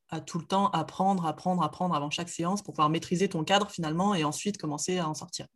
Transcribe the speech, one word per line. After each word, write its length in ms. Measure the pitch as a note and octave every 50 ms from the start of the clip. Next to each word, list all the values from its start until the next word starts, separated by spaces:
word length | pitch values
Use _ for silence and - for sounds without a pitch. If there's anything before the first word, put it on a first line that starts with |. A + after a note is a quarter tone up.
| _ _
à 100 | E3 D#3+
tout 180 | D#3 - - E3+
le 80 | D3+
temps 220 | - F#3+ G3 G3+ G3
apprendre, 540 | - E3+ D3+ D3+ - - F#3+ F#3+ G3 F#3 E3+
apprendre, 380 | D#3 D3+ - - F3+ F3+ F3+ D#3+
apprendre 320 | D3+ - - F3+ F3+ E3
avant 140 | D3 C#3+ D3
chaque 180 | D3 - E3+ F3
séance 340 | - - E3 F3 G3 G3+
pour 120 | - - -
pouvoir 160 | - D#3 D3+
maîtriser 400 | D#3+ E3 E3 - F#3 F3 G3 F3+
ton 160 | - E3 D#3
cadre, 260 | - F#3+ G3+ G3+ G3+
finalement, 420 | - - E3 D3+ D#3 E3+ F#3+ G#3 G#3
et 120 | E3+ D3+
ensuite 320 | D3 C#3+ - - G#3 G3+ -
commencer 400 | - D#3 D3 D3 - - F3+ F3+
à 100 | E3+ D#3
en 60 | D#3
sortir. 340 | - - F3 - - - - _